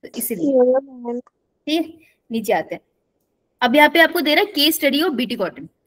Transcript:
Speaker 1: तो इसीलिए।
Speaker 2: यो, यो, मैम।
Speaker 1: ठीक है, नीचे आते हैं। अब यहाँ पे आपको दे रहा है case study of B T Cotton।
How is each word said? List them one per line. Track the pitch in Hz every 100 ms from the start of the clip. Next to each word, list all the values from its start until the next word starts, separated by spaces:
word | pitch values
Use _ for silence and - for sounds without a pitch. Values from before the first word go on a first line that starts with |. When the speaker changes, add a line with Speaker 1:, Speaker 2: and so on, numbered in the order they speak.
Speaker 1:
तो | - -
इसीलिए। | - 370 302
Speaker 2:
यो, | 262
यो, | 247 262
मैम। | 277 254 240 240
Speaker 1:
ठीक | _ _ _ _ - 320
है, | 311 - _ _ _
नीचे | 226 214
आते | 180 -
हैं। | 170 _ _ _ _ _ _ _ _
अब | 247
यहाँ | 285 294
पे | 320
आपको | 320 349
दे | 294
रहा | 311
है | 403
case | 285 294 311
study | 285 285
of | 359
B | 240
T | 240
Cotton। | 240 180 135 160 _